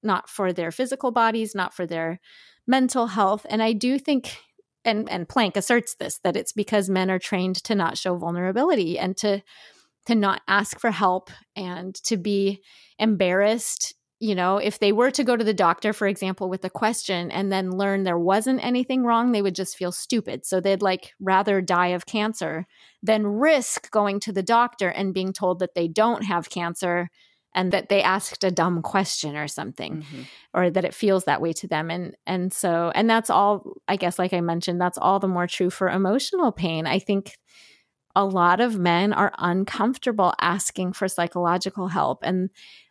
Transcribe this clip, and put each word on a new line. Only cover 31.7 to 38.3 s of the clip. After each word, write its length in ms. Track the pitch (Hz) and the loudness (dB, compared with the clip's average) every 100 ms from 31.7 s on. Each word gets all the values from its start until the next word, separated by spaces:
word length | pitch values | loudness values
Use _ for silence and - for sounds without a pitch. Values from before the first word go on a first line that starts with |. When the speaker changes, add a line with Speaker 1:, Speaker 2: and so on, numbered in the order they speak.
| 156 165 | -4 -4
Speaker 1:
And, 240 | 175 180 - - | -6 -8 -10 -4
and 260 | 185 185 | -2 -2
so, 400 | - 185 170 170 | -2 0 2 2
and 140 | - 226 | 2 4
that's 220 | 226 220 | 4 4
all, 420 | - 202 208 - - - | 4 4 2 -4 -12 -4
I 80 | 190 | -2
guess, 220 | 180 - | -2 0
like 160 | 185 | -2
I 80 | 175 | 0
mentioned, 360 | 170 170 175 175 | 0 -2 -2 0
that's 180 | 180 - | 0 0
all 200 | - 196 | 2 2
the 80 | 190 | 2
more 180 | 180 175 | 0 -2
true 240 | - 180 | 0 -2
for 180 | - 185 | 0 0
emotional 640 | 190 190 247 - 370 277 | 2 2 0 0 0 0
pain. 340 | 180 170 160 156 | 0 -4 -2 0
I 120 | 185 | -2
think 400 | - 196 196 - _ - - _ _ _ _ | 0 -2 -2 -18 _ -20 -20 _ _ _ _
a 100 | - | 0
lot 340 | 196 | 2